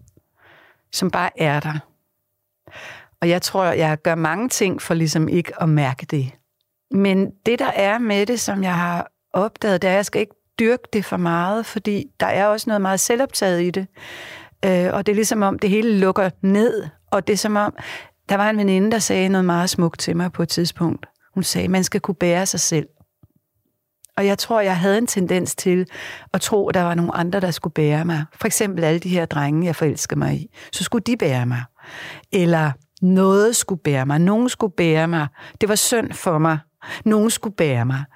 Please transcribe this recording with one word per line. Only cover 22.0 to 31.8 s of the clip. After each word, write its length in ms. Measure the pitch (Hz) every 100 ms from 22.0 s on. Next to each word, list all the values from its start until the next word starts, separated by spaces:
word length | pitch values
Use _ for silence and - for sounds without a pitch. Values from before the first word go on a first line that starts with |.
kunne 140 | -
bære 320 | 190 175 170 190
sig 140 | 185
selv." 280 | - 165 143 _ _ _ _ _ _ _ _ _ _ _ _ -
Og 100 | 202
jeg 120 | 196
tror, 220 | - 226
jeg 180 | 196 180
havde 200 | 196 202
en 80 | 233
tendens 480 | 202 175 185 170 -
til 300 | 196 180 180 - - - -
at 60 | 190
tro, 280 | - 214 -
at 60 |
der 80 | 180
var 120 | 175
nogle 200 | 170 175
andre, 260 | - 170 196
der 100 | 185
skulle 240 | 156 175
bære 300 | - 151 151
mig. 200 | 170 160 156
For 120 | - 220
eksempel 380 | - 208 175
alle 160 | 160 170
de 80 | 180
her 180 | 180 165
drenge, 400 | 147 143 156 175
jeg 100 | 151
forelskede 420 | 156 - - 147
mig 160 | 143
i. 160 | 143 - - -
Så 120 | -
skulle 180 | 180 240
de 140 | 233 240
bære 300 | 170 127 123
mig. 160 | 123 123 _